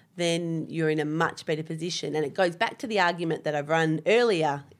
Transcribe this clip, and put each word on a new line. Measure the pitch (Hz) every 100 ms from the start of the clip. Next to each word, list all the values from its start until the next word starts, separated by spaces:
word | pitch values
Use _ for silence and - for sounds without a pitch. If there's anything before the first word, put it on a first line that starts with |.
| _ 175
then | 170 170 170 165 -
you're | 160 156
in | 156
a | 151
much | 160 165 - -
better | 156
position. | 160 165 175 170 156 151
And |
it | 143 -
goes | 180 165
back | 170 -
to | 233
the | 208
argument | 175 175 170 156
that | 156 147
I've | 143
run | 165 160 156 175
earlier | 226 240 175 151 143 -